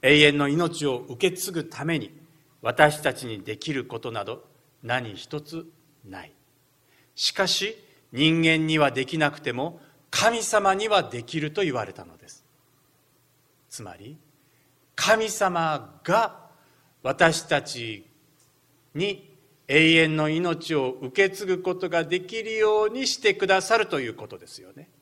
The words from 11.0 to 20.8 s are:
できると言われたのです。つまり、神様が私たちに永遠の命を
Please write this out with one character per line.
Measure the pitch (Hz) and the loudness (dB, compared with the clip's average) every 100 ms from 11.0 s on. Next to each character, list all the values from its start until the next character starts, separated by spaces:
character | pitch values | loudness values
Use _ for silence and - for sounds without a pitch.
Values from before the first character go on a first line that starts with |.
で | 135 123 | 0 -8
き | 117 160 | -8 -6
る | 151 | -4
と | 156 | -2
言 | 185 | -2
わ | 123 | -2
れ | 98 | -6
た | 95 90 | -10 -20
の | 82 | -20
で | - | -20
す。 | - _ _ _ _ _ _ _ _ _ _ _ _ _ | -20 _ _ _ _ _ _ _ _ _ _ _ _ _
つ | - | -16
ま | 101 87 | -16 -16
り、 | 104 156 _ _ _ _ _ _ _ - | -20 -20 _ _ _ _ _ _ _ -4
神 | - 220 220 | 2 2 2
様 | 208 196 175 165 147 - - | 0 0 0 0 -2 -6 -14
が | - 202 220 - - _ _ _ _ _ | 0 2 2 -4 -20 _ _ _ _ _
私 | 127 135 170 160 | -6 4 4 2
た | - 147 | -2 -2
ち | 135 123 117 104 - _ _ _ _ _ _ _ _ | -2 -10 -10 -12 -16 _ _ _ _ _ _ _ _
に | 143 196 196 - _ _ _ - | -6 -4 -4 -14 _ _ _ 2
永 | 143 160 | 6 8
遠 | 165 160 156 | 6 4 2
の | 151 | 0
命 | 156 175 160 - | 0 0 -2 -2
を | 156 | 0